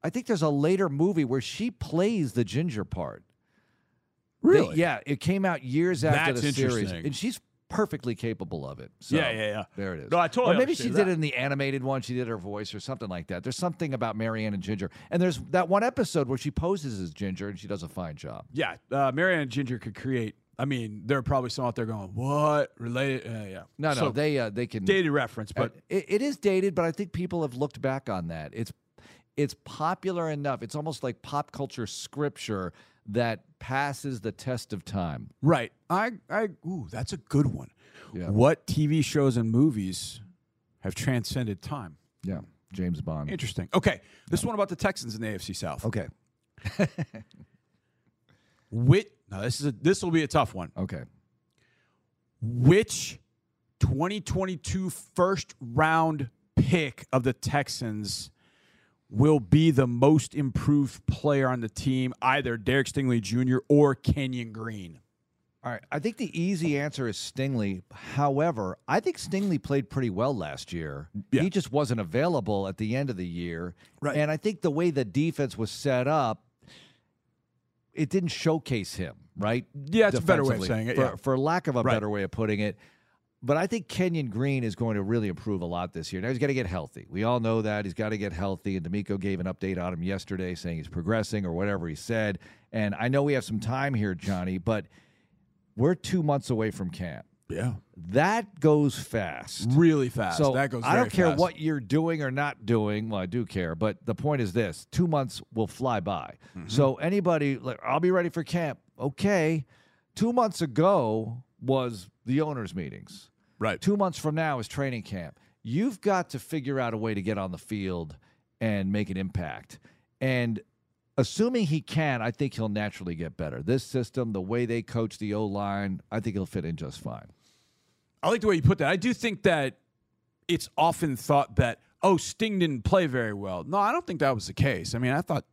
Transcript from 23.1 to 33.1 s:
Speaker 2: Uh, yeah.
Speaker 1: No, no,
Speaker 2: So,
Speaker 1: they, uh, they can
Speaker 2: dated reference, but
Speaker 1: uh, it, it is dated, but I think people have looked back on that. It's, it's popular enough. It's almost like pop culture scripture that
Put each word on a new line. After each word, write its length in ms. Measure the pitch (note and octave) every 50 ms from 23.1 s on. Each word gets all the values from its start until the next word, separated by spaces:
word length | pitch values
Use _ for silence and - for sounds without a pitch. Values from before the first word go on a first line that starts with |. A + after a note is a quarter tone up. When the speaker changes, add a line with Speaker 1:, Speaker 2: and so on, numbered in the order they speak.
| C3+ B2+ -
Speaker 2:
Uh, 180 | G2+ A2+ A2 G#2+
yeah. 160 | G2+ F#2+ F#2 F2 - _ _
Speaker 1:
No, 120 | C#3+ D#3
no, 40 | D3
Speaker 2:
So, 160 | B2+ E3 C#3+
Speaker 1:
they, 280 | A2+ C3 D3 D3+ D3 C3+
uh, 120 | A#2+ A2
they 160 | G2+ G#2+ B2
can 180 | - - A2 G#2
Speaker 2:
dated 260 | F#3+ G3 G3 F#3 D#3+ C#3+
reference, 400 | D3 C3 A#2 - - A2 G#2 -
but 180 | - A#2 A2+ -
Speaker 1:
uh, 40 | - _ _
it, 140 | - F#3+ E3 -
it 140 | F3+ G#3 B3+
is 160 | D4 C#4 -
dated, 360 | - G3+ F#3+ F#3+ F#3 G3 F3
but 100 | D3+ E3+
I 60 | E3 D#3+
think 200 | - G3+ F3 _
people 300 | E3+ F3+ F3 - F3 D#3+
have 120 | C#3+ A#2+
looked 260 | B2 C#3 D3 - -
back 280 | A2+ C3+ C3 C3+ - -
on 180 | G#2 F#2 E2+ E2
that. 220 | E2 D#2+ D2+ D2 -
It's, 200 | - A#2 - - _ _ _ _ _ - - - - _ _ _
it's 180 | - D3 C#3 - _ _
popular 640 | - - - D#3 D#3+ F#3 F#3+ - F#3 F#3 F3 E3+ D#3+
enough. 340 | D3+ C#3+ C#3+ C#3+ C3 A2+ A#2
It's 120 | A2 -
almost 280 | D3+ D3+ D#3+ D3 - -
like 180 | C3 A2+ - _
pop 300 | - - C#3+ C#3+ - -
culture 340 | - C#3+ C3 - - A#2
scripture 840 | G2+ - - - - - C#3 D3 C#3+ C#3 - - - A2 G2 F#2 F2+ - - - _ _ _ _
that 340 | -